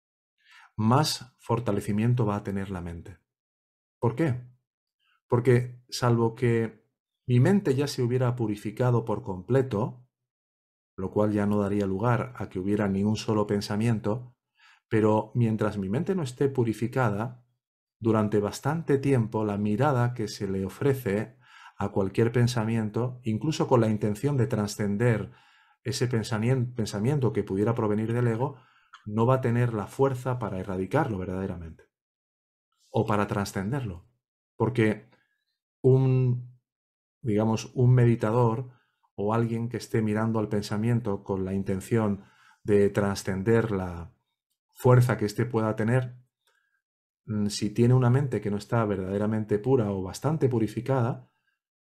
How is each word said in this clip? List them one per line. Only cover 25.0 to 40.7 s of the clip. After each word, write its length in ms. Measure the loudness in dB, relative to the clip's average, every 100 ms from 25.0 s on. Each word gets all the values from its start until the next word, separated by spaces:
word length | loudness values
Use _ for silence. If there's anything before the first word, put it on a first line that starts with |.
| 2 0 -4 -14 _ _ _ _
ese 260 | -8 -4 -2
pensamiento, 640 | -2 -2 -2 0 0 -2
pensamiento 580 | -4 -4 -2 -2 0 0
que 120 | -2
pudiera 300 | -2 0 0
provenir 380 | 0 0 0 -2
del 160 | 0 0
ego, 280 | 0 -4 -6 _ _ _ -18
no 220 | -8 0 4
va 100 | 4
a 40 |
tener 340 | 2 2 0
la 120 | -2 -6
fuerza 520 | 0 0 0 -4 -4
para 200 | -4 -6
erradicarlo 600 | -6 -4 -2 0 0 -4
verdaderamente 680 | -6 -6 -6 -8 -12 -16 _ _ _ _ _ _ _ _ _ _ _
o 160 | -2 0
para 200 | 0 0
trascenderlo, 840 | -2 -4 -4 -4 -6 -6 -12 -16 _ _ _ _ _
porque 540 | -2 2 2 0 -8 _ _ _ _ _ _ _
un, 760 | 4 6 4 4 2 0 -6 -20 _ _ _ _ _ _
digamos, 500 | 0 2 2 0 -4
un 200 | 2 4
meditador 840 | 6 6 4 2 2 2 0 -8 _ _ _ _ -6
o 180 | -2
alguien 340 | 0 0 -2 -6
que 100 | -8
esté 240 | -2 0
mirando 360 | 0 0 0 0
al 100 | 0
pensamiento 760 | -2 -2